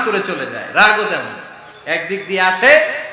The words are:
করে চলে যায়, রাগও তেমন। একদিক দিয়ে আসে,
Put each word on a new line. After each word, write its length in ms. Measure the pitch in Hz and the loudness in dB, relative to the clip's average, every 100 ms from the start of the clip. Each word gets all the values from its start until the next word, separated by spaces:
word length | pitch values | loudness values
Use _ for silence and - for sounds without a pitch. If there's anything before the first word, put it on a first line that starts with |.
করে 180 | 226 196 | 0 -2
চলে 240 | 190 156 123 | -4 -6 -8
যায়, 200 | 113 - | -8 -4
রাগও 320 | 165 214 214 | 4 4 4
তেমন। 360 | 208 156 117 - - - - - 147 | -2 -4 -6 -12 -16 -20 -20 -14 -6
একদিক 400 | 170 - 196 185 | -6 -4 -8 -4
দিয়ে 140 | 190 | 0
আসে, 400 | 185 - 254 302 - - - | 0 4 6 6 4 -6 -10